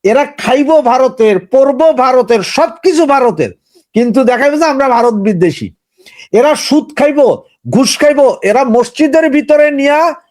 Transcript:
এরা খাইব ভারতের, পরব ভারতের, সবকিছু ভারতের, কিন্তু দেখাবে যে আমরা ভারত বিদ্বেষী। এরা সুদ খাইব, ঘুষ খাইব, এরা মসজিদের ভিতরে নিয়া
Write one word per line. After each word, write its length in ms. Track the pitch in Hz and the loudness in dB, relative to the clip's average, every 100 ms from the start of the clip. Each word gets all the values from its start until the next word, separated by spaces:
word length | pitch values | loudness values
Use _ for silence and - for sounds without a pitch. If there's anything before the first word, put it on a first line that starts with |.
এরা 220 | 196 240 | 0 0
খাইব 560 | 269 - - 262 277 320 | -2 -6 -2 -2 2 2
ভারতের, 580 | 247 262 262 254 220 190 | 2 0 0 0 0 0
পরব 540 | 185 269 269 262 320 | 0 0 2 2 0
ভারতের, 500 | 262 254 254 233 214 | 2 0 0 0 -2
সবকিছু 640 | 180 - 330 330 381 311 302 | -2 -2 -4 -2 -2 0 0
ভারতের, 440 | 277 247 160 113 - _ _ _ | 2 0 -2 -6 -8 _ _ _
কিন্তু 300 | 220 240 220 | -2 0 0
দেখাবে 340 | 247 247 277 302 | 0 0 -2 0
যে 60 | |
আমরা 240 | 320 269 269 | -2 0 0
ভারত 260 | 240 240 | 0 0
বিদ্বেষী। 600 | 214 196 180 175 135 98 _ _ _ _ - - | -2 -4 0 -2 -2 -14 _ _ _ _ -20 -4
এরা 220 | 208 285 | 0 0
সুদ 420 | 294 - 294 - - | -2 0 -2 -2 -4
খাইব, 460 | 285 294 247 143 _ _ 120 | -2 2 0 0 _ _ -4
ঘুষ 280 | 214 262 - | -2 -2 0
খাইব, 380 | 294 294 269 185 | 0 2 0 0
এরা 220 | 190 226 | -2 0
মসজিদের 680 | 269 226 233 - 311 320 320 | 0 0 -2 -2 0 2 2
ভিতরে 400 | 277 294 302 302 | -2 0 2 2
নিয়া 440 | 285 277 294 330 311 _ | 0 0 0 -2 -4 _